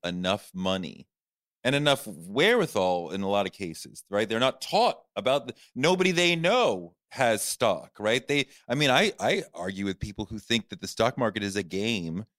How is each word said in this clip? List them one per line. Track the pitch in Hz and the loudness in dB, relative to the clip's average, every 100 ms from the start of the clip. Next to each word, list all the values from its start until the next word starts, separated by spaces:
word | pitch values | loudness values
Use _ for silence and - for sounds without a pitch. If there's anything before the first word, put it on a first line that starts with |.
enough | 87 90 90 104 - | -6 -2 0 -2 -4
money | 92 92 95 78 - - _ _ _ _ _ 123 | -4 -2 -2 -4 -12 -20 _ _ _ _ _ -2
and | |
enough | 143 147 139 107 | 2 2 0 -2
wherewithal | 80 85 110 196 247 165 104 92 87 82 | -14 -6 2 4 4 2 2 2 0 -2
in | 98 | -4
a | 98 | 0
lot | 101 | 0
of | 95 | 0
cases, | - 90 80 - - - | -4 -10 -10 -14 -18 -4
right? | 101 107 | -2 0
They're | 110 | 0
not | 131 - | 0 -2
taught | - 190 233 - _ 104 | -2 2 2 0 _ -4
about | 117 139 123 | 0 0 -2
the, | - - | -16 -12
nobody | 123 151 185 185 | 0 2 4 2
they | 170 175 170 | 4 2 2
know | 170 247 190 92 85 _ _ | 2 2 2 0 -6 _ _
has | - 120 107 | 0 2 2
stock, | - - 117 85 - - | -2 0 0 0 -6 -4
right? | 104 127 135 | 0 0 0
They, | 143 135 - - | -2 -2 -6 -4
I | 131 | 0
mean, | 143 | 4
I, | 131 208 - | 4 2 0
I | 107 190 - | 0 0 -4
argue | - 92 98 | -8 -6 -2
with | 98 92 | -2 -4
people | 104 101 104 | -6 -8 -8
who | 107 | -8
think | - 117 - | -2 -2 -4
that | 90 | -12
the | 95 | -6
stock | - 113 - | 0 2 2
market | 113 104 | -2 0
is | 101 101 | -2 -2
a | |
game | 85 92 110 107 82 85 110 | -4 -2 -2 -2 -4 -6 -10